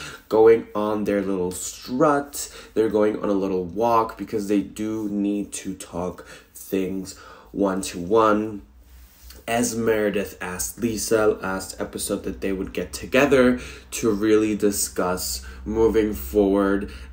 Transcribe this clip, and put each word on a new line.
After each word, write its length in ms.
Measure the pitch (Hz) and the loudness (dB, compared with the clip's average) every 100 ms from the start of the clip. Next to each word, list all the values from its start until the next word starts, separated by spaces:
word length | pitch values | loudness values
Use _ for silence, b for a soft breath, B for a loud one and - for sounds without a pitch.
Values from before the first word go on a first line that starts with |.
| B B - | B B 0
going 380 | 107 113 113 - | 8 8 8 4
on 300 | 104 107 107 | -2 -2 0
their 180 | 104 101 | 0 0
little 300 | 95 95 90 | 0 -2 -4
strut. 1000 | 90 - - - 254 151 143 - - - B B 104 | -6 -10 -12 -6 2 2 2 -2 -8 -12 B B 0
They're 120 | 110 | 2
going 340 | 107 104 107 | 2 2 0
on 60 | 104 | -2
a 60 | |
little 320 | 101 98 92 87 | 0 0 -2 -4
walk 520 | 92 117 113 110 - | -2 2 2 2 -4
because 300 | 101 113 101 | -8 -6 0
they 140 | 104 | 0
do 480 | 95 - 107 110 104 | 0 -6 -6 -6 -4
need 420 | 101 101 101 98 | -2 -2 -2 -4
to 200 | - 95 | -8 -10
talk 520 | 92 - 85 90 85 B B B - | -12 -10 -8 -6 -8 B B B -20
things 640 | - 95 92 95 87 B B B B | -4 -2 -2 -6 -10 B B B B
one-to-one. 1080 | - 98 95 92 92 87 113 110 104 110 104 - - B B B B B B - | -2 0 0 -4 -8 0 4 4 4 -2 -8 -16 -20 B B B B B B -4
As 300 | 117 120 113 | -2 -2 -2
Meredith 640 | 113 110 104 101 95 - | 0 0 0 -2 -6 -8
asked 400 | 90 90 - - | -10 -8 -8 -6
Lisa 480 | 117 107 - 113 107 - | -4 -4 0 2 2 0
last 400 | 95 95 - - | -4 -6 -8 -8
episode 420 | 101 104 - 98 | -8 -6 -6 -4
that 160 | - - | -6 -6
they 140 | 98 | -4
would 180 | 95 95 | -4 -4
get 220 | - 87 | -6 -8
together 680 | - 90 131 139 135 127 123 B B B | -10 0 4 6 6 6 2 B B B
to 200 | - 113 | -4 0
really 440 | 101 110 107 107 104 | 2 4 4 4 2
discuss 880 | 104 101 - - 90 90 - - B B 104 | 0 0 -2 -2 -2 -2 -4 -8 B B -4
moving 480 | 110 113 107 107 | 2 4 4 0
forward 760 | 101 - 104 98 98 98 101 101 B B | -2 -2 2 4 4 2 0 -2 B B